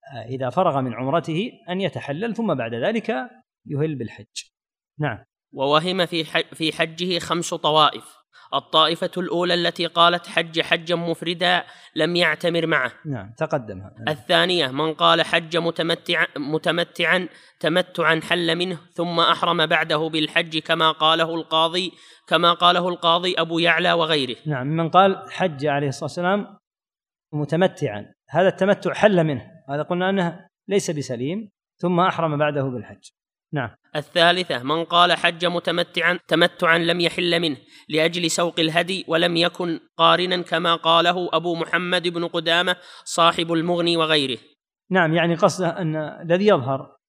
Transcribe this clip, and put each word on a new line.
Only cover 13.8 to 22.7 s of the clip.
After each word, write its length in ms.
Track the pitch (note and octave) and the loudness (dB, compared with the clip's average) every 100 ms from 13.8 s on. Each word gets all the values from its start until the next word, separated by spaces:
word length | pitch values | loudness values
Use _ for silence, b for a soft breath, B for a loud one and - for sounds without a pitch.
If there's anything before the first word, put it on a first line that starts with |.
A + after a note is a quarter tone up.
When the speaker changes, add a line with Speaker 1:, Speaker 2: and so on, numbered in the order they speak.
Speaker 1:
هذا. 140 | G2 - A2+ | -14 -10 -6
Speaker 2:
الثانية 600 | D3+ - E3+ E3+ F3+ C#3 | -6 0 2 2 0 -2
من 260 | C3 D#3+ | -2 -2
قال 280 | D3+ E3+ E3 | 2 4 4
حج 340 | D#3+ E3+ E3 E3 | 2 0 0 -2
متمتعا، 680 | E3 D#3+ E3 E3+ - E3+ E3 C#3 | -2 -2 -4 -4 -2 -2 -2 -2
متمتعاً 920 | C#3+ D#3 F3 E3 E3 - E3 F3+ F3 b b b | -4 -2 -2 -2 -2 -4 0 0 -2 b b b
تمتعاً 600 | E3 E3+ F3+ - D#3+ D#3+ | 0 0 -2 -2 0 0
حل 340 | D#3 F3 E3+ E3+ | 0 -2 0 -2
منه 220 | F3+ E3+ - | -4 -6 -12
ثم 280 | - E3+ E3+ | -6 -4 2
أحرم 460 | E3 E3 F3 E3+ D#3 | 2 2 0 0 0
بعده 420 | E3+ D#3+ D#3 D#3+ | 0 0 -2 -2
بالحج 500 | D#3+ D3+ - E3+ D#3+ | -2 -2 -2 -2 -6
كما 320 | D#3 E3 D#3+ | -2 2 2
قاله 440 | D#3 D#3 E3 E3 | 2 2 2 0
القاضي، 580 | E3 D#3+ D#3+ E3 F3 F#3 - B B - | -4 -2 0 0 0 -6 -10 B B 0
كما 240 | D#3+ E3+ | 2 4
قاله 360 | E3+ F3 | 4 4